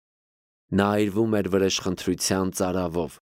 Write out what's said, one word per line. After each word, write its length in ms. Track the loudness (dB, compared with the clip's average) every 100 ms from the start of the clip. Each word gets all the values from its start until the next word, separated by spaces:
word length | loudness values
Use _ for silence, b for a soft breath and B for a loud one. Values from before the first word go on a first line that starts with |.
| _ _ _ _ _ _ -2
Նա 160 | 2 2
այրվում 500 | 2 0 2 0 0
էր 100 | 2
վրեժխնդրության 1000 | 2 2 0 -4 -4 -4 -2 0 0 0
ծարավով։ 640 | -2 -2 -2 -2 -4 -6 -8